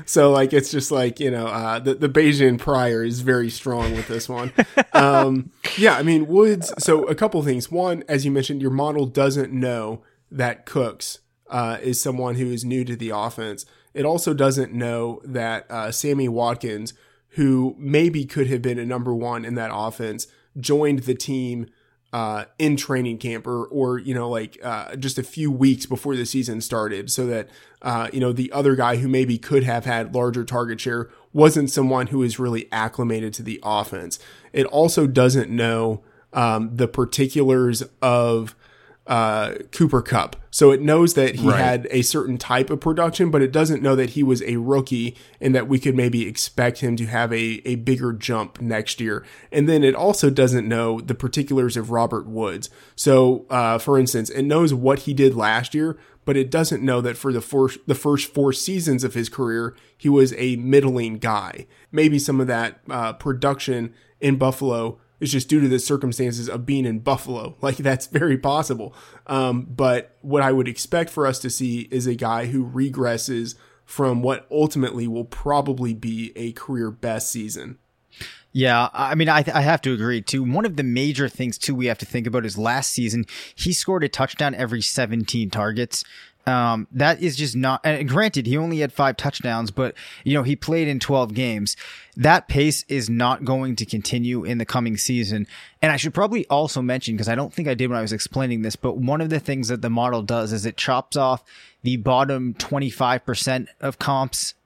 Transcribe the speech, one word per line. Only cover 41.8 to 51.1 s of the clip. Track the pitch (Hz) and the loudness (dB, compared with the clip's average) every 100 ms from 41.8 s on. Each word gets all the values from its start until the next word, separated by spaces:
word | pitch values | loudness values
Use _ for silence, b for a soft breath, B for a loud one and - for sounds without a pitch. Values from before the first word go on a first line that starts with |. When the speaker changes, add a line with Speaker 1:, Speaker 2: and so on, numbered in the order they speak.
| 120 | 0
Speaker 1:
a | 127 | 0
certain | 123 156 131 127 | 0 0 -2 -4
type | - 123 135 | -2 0 0
of | 143 | -2
production, | 160 160 170 - 170 | 0 2 0 2 2
but | 151 | 4
it | 131 | 4
doesn't | 156 160 143 | 4 2 2
know | 135 135 | 2 2
that | 123 | 2
he | 147 | 0
was | 135 120 | 2 2
a | - 120 | 0 -2
rookie | 120 139 131 120 120 B B B | 2 0 2 -2 -4 B B B
and | 135 131 | 2 2
that | 135 | 2
we | 131 | 2
could | 143 131 | 2 2
maybe | 123 120 104 | 2 0 -2
expect | 113 - - 123 120 | -4 -6 0 -2 0
him | 123 117 | -2 -2
to | 113 | -2
have | 117 117 | -2 0
a, | 113 113 110 | 0 -2 -4
a | 127 120 | -4 -2
bigger | 117 131 127 | 0 0 0
jump | 110 - 110 98 - | -4 -4 -4 -4 -6
next | 117 110 107 - | -4 -4 -4 -6
year. | 110 104 B B B | -4 -6 B B B
And | 151 147 | 2 4
then | 156 | 6
it | 135 131 | 6 4
also | 185 202 143 | 2 4 4
doesn't | 135 127 123 107 | 4 4 4 0
know | 117 117 113 | 0 0 -2
the | - | -4